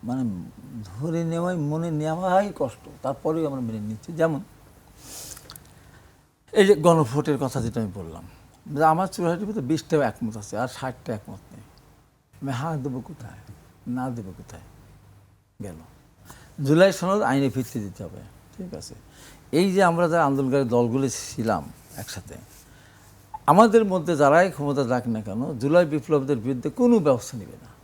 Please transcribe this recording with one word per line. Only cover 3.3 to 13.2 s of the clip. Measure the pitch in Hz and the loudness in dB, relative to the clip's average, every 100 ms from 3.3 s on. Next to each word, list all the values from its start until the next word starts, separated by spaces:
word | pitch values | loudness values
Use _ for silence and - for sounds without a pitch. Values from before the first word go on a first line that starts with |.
| 160 156 | -2 -2
আমরা | 135 | -4
মেনে | 120 110 | -6 -6
নিচ্ছি। | 104 107 - | -8 -10 -10
যেমন | 160 165 151 190 - - - _ - - - - - - - - - - - - _ _ _ _ | -2 0 0 -8 -20 -20 -20 _ -20 -20 -16 -16 -18 -20 -20 -20 -20 -20 -20 -20 _ _ _ _
এই | - 196 | 4 6
যে | 196 | 8
গণভোটের | 160 165 127 135 151 139 | 8 6 4 0 0 0
কথা | 135 131 | 0 -2
যেটা | 113 113 | -4 -2
আমি | 107 92 | -4 -6
বললাম, | 82 78 - - - _ - | -12 -14 -18 -20 -20 _ -10
যে | 139 | 2
আমার | 160 160 190 | 4 4 0
চুরাশিটির | - 175 175 202 | -2 -2 -2 -4
ভিতরে | 196 | -6
বিশটা | 127 156 - 156 127 | -2 -4 0 0 0
একমত | - 117 110 | -2 -6 -8
আছে, | 104 104 | -8 -6
আর | 123 | -6
ষাটটা | - 131 117 - | -6 -10 -10 -8
একমত | 110 - 98 - | -8 -8 -18 -18
নেই। | - - - - _ _ _ _ - | -20 -20 -20 -20 _ _ _ _ -12
আমি | 139 | -6
হা | 123 156 156 | -4 -4 -4
দেবো | 135 127 | -6 -8
কোথায়, | 113 160 | -10 -16